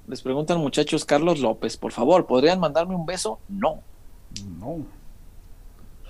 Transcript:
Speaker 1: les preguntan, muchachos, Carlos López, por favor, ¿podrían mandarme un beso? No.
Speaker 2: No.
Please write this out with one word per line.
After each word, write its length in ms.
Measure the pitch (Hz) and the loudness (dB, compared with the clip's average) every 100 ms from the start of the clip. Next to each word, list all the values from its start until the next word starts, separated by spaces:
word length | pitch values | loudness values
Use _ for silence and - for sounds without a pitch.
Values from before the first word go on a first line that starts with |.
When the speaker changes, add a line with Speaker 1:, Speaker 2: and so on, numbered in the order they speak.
| - | -12
Speaker 1:
les 160 | 131 | -8
preguntan, 360 | 131 135 156 175 | -2 -2 0 0
muchachos, 460 | 143 - 147 156 | 2 0 2 0
Carlos 360 | - 147 170 160 | 2 4 4 4
López, 360 | 120 117 113 - | 2 0 -4 -4
por 140 | 120 | -6
favor, 340 | 117 120 180 - | 0 6 6 6
¿podrían 340 | 127 147 185 | 6 6 4
mandarme 340 | 160 147 175 | 2 2 0
un 120 | 185 160 | -2 -4
beso? 340 | 180 220 220 - | -4 -4 -6 -8
No. 340 | 196 156 160 - - - - - - 101 82 | -2 -2 -2 -10 -20 -20 -20 -14 -12 -10 -10
Speaker 2:
No. 240 | 113 165 131 - - - - - - - - - - - - | -8 -8 -10 -14 -18 -18 -18 -20 -20 -20 -20 -20 -20 -18 -18